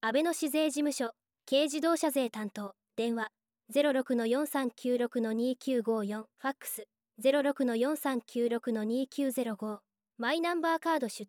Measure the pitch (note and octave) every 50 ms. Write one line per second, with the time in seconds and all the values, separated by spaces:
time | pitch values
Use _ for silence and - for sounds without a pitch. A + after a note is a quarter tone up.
0 | - A3 A3+ C#4+ D#4+ F4 D#4+ - D#4+ C#4 C4+ D#4 D#4 D#4 - D4+ D4 D4 C4 -
1 | B3 A3+ - _ _ _ _ _ - - C4 C#4 D4+ C#4+ D4 D#4 D4 E4+ E4+ D#4
2 | E4 D4+ C4 C#4 B3+ A3+ - A3 G#3+ G3+ - G#3+ G#3 G3 - _ _ _ - -
3 | A3+ A#3 A#3 A3+ G#3+ G#3+ _ _ _ _ _ _ _ - A3+ C#4+ C#4+ D4 C4 C4
4 | B3 - B3+ A#3 A3+ A3+ A#3+ C#4 D4+ D4 - C#4 C4+ A#3+ - - - B3 B3 A#3+
5 | A#3+ A#3 - B3 A3+ A3 A3 A3+ A#3+ B3+ B3+ - - C4+ C4 A#3+ G#3 A#3 A3+ A3
6 | G#3 G3+ G#3 A3 A3 _ _ _ - C4+ C4+ - - - - - G#3 _ _ _
7 | _ _ _ - A3 C4+ C#4 D4 C4+ C#4+ C#4+ - C4 B3 A3+ A3+ B3 C#4+ D#4 -
8 | - C#4 C4 A#3+ - - - A#3+ A#3+ A#3 A#3 A#3 - B3 A3 G#3+ G#3+ A3 A#3 C4
9 | C4+ - - - C#4 C4+ A#3+ C4 A#3+ A#3 G#3+ - G#3+ G#3+ G#3 G3+ _ _ _ _
10 | _ _ _ - A#3 A#3+ D4+ E4+ E4 E4+ F4 E4+ D#4+ E4 E4 D#4+ - E4 D#4+ D4
11 | B3+ G#3+ - - G#3